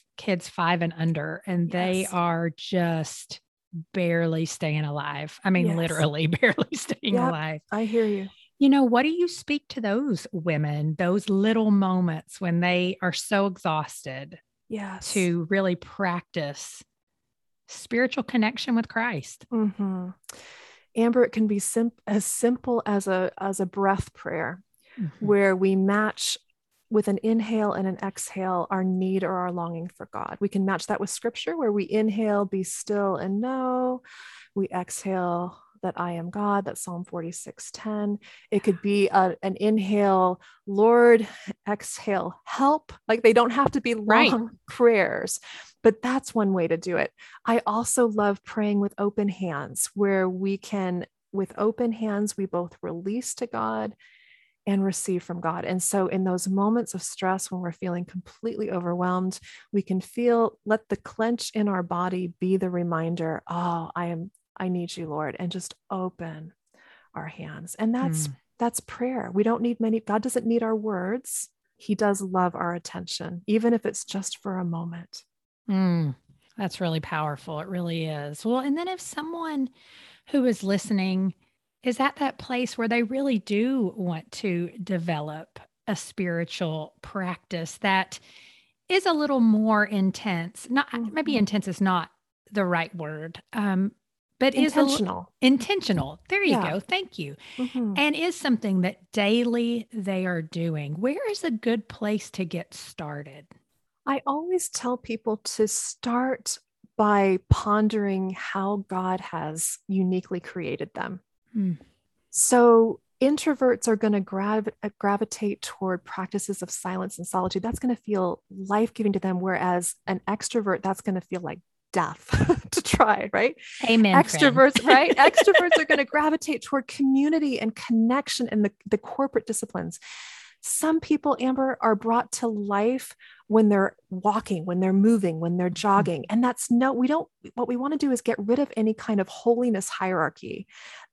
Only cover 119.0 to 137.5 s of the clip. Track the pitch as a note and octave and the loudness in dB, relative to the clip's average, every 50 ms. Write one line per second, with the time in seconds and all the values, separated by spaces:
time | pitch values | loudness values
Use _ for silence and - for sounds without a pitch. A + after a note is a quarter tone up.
119 | G#3+ G#3 G3 F#3+ - F#3+ F#3 F3+ F#3 F#3+ F3+ - F3+ F3+ F3+ F3 F3 - - _ | 0 0 0 0 -2 -2 -2 -2 -2 -2 -2 0 0 0 0 0 -2 -4 -8 _
120 | - - F#3+ F3+ - - G3+ G#3+ - - - A#3 G3+ G3 F#3 - - F#3+ F#3+ - | -6 -6 -6 -4 -4 -4 -6 -4 -4 -4 -4 -2 0 0 -2 -2 -2 -2 -4 -4
121 | - G#3+ F#3+ F#3 - - F#3 F3+ F3 D3 D3+ F3 - _ _ _ _ _ - F#3+ | -2 -4 -4 -4 -4 -6 -8 -8 -6 -8 -8 -10 -14 _ _ _ _ _ -2 -2
122 | D#3+ D3 E3 - - - - - - - F4 - - - - - - - - - | -2 -2 -4 -10 -6 -2 0 2 4 4 2 2 0 -6 -4 -4 -2 0 4 4
123 | B3+ G#3+ G3+ - - G#3 - G3 A3 C4+ E4 - - - - - - A#3 A3+ A3+ | 6 4 4 2 0 -2 0 2 0 0 -2 -4 -16 -18 -12 -4 2 4 6 8
124 | A3 G3+ F#3 - - - - - D#4 C#4 A#3+ C4 C4+ C#4+ - - A#3+ C#4 B3+ C4 | 8 8 8 8 6 6 4 4 4 6 8 8 8 8 6 4 6 8 8 8
125 | D#4 F4 - - C#4 E4+ - E5 - G#4 F#4 D#4 F4+ F4 D#4+ D#4 D#4 - D4+ C#4+ | 8 6 6 8 8 8 8 8 8 8 8 6 6 6 4 4 4 4 2 2
126 | C#4 - - D4+ D4+ D#4 D#4 D#4+ - D#4 D4+ - - - - C#4 B3+ - - - | 2 2 2 2 2 2 2 0 0 -2 -4 -4 -4 -2 -2 -2 -2 -2 -4 0
127 | C#4 C4+ C4+ C4+ C#4+ D4+ D#4+ D#4+ D4+ C#4 B3+ - - A3 A3 - - - A#3 A3+ | 2 4 4 4 4 4 2 2 0 0 -2 -2 -2 -4 -4 -4 -4 0 2 4
128 | A3+ A3+ B3+ C#4 C#4 - - - B3 A3+ A3 G#3+ G#3 G3+ - _ - G3+ - G#3 | 4 4 2 2 0 -2 -4 -4 -2 0 0 2 2 0 0 _ -6 -2 -2 -2
129 | - - - - C4+ C4+ - A3+ - - A3 - - - - F3+ E3+ E3+ - - | -2 -2 -4 -2 -2 0 0 -2 -2 -2 -6 -6 -6 -6 -6 -6 -8 -8 -10 -14
130 | - - - - - - - - - - _ _ - - - - - D#4 D#4+ D#4+ | -16 -18 -18 -16 -16 -18 -18 -20 -20 -20 _ _ -8 -6 -4 0 0 2 2 2
131 | - - D#4 D4 - D4 C4 - A#3+ C4 C4 C4 C4+ C4 B3+ - - A3+ A3 G#3 | 2 0 0 2 2 0 0 2 0 0 0 0 0 -2 0 0 2 2 2 2
132 | - A3+ A3+ A#3+ A#3+ - - - B3 A#3 A3 G#3 G3+ G3+ G3+ G3+ G#3 A#3 C4 C4 | 2 2 2 2 0 -2 -4 -4 -2 -2 -2 -2 -2 -2 0 2 2 2 0 -2
133 | - - - _ - - - _ _ - G#3 A3 A3 G#3 G#3 G3 G3 G3 - _ | -4 -10 -18 _ -20 -20 -20 _ _ 2 4 6 6 8 6 6 4 2 0 _
134 | _ - F#3 F#3 F#3 G#3 G3+ A3 - - G3+ E3 D#3 F#3 F3 F#3 F#3+ F#3+ F#3+ G3 | _ -12 -8 -2 0 0 0 0 -2 -4 -4 -4 -2 -2 0 2 2 4 4 6
135 | G3 A3 A#3 G#3+ G3 F3 D#3+ D#3+ E3 E3+ F3 F3+ F3+ F3+ F3 - - G#3 G3 G3+ | 6 6 6 6 4 0 0 0 -2 -2 0 0 0 -2 -2 0 2 4 4 4
136 | E3+ D#3+ E3+ C#3+ - - G#3 A#3 B3 B3 A#3 - - - A#3+ A#3+ C4 C4+ C4+ A#3+ | 4 2 0 -4 -4 0 0 2 2 2 0 -2 -2 2 2 4 4 2 2 2
137 | B3+ B3+ D4+ E4 - - _ _ - - | 2 2 2 0 -2 -6 _ _ -20 -12